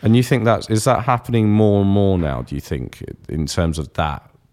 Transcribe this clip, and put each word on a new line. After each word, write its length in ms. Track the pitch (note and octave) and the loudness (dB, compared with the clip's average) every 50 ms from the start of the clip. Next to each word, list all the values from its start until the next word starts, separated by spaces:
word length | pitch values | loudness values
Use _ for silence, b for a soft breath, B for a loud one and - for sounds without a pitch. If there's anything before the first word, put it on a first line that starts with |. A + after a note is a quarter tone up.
And 160 | - A2 A2+ B2 | 0 2 4 4
you 40 | |
think 220 | B2 - C#3+ A#2+ A2 | 2 2 0 0 2
that's, 260 | A#2 A2 - - - | 2 0 0 0 -2
is 140 | A2 G#2+ - | -2 0 2
that 220 | C3+ A#2+ F#2+ A2 | 2 0 0 0
happening 440 | - B2 A#2 - - A#2+ A2+ G#2+ G#2 | 0 -2 -2 -2 -2 0 2 2 4
more 320 | G#2 G#2+ G#2+ G#2 G2+ G2+ | 4 4 4 4 4 2
and 80 | G2 G2 | 2 2
more 300 | G2 G2+ G2+ G2 F#2+ F2+ | 2 2 2 2 2 0
now, 220 | E2 D2 C2+ A#1+ | 0 -2 -4 -6
do 140 | A#1+ - C#2+ | -8 -8 -10
you 60 | C#2 | -10
think, 420 | - - D#2 C2+ B1+ - - - - - - - - - | -8 -8 -8 -8 -8 -10 -12 -14 -16 -16 -16 -16 -14 -10
in 180 | - D#2 D#2 C#2+ | -6 -6 -6 -4
terms 320 | - - F2 E2 D#2 E2 | -2 -2 0 0 -2 -4
of 140 | C#2+ - - | -8 -8 -6
that, 360 | - D#2+ D2+ C#2+ - - _ _ _ _ _ | -4 -4 -4 -4 -8 -12 _ _ _ _ _